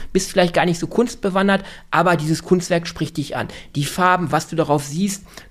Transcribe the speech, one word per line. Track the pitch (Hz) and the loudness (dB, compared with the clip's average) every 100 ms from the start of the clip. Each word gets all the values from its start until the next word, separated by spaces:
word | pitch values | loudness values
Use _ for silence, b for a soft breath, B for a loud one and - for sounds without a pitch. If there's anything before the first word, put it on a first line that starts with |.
| B | B
bist | 190 - | -2 0
vielleicht | 196 180 | 2 2
gar | 175 180 | 2 2
nicht | 170 | 0
so | 165 | -2
kunstbewandert, | - 240 - 202 190 196 196 - B B | 0 0 0 -2 2 2 2 -2 B B
aber | 151 175 170 | 2 2 2
dieses | 151 160 | 0 -2
Kunstwerk | - 185 175 170 170 | 2 2 2 -2 -2
spricht | - 156 - | -6 -6 -4
dich | 139 | -6
an. | 123 104 B B - | -4 -6 B B -4
Die | 143 | -4
Farben, | - 180 180 156 | 0 2 2 2
was | 156 - | -2 -2
du | 160 | -2
darauf | 147 147 | 2 0
siehst, | 139 151 202 196 - B B | 0 -2 -2 -4 -12 B B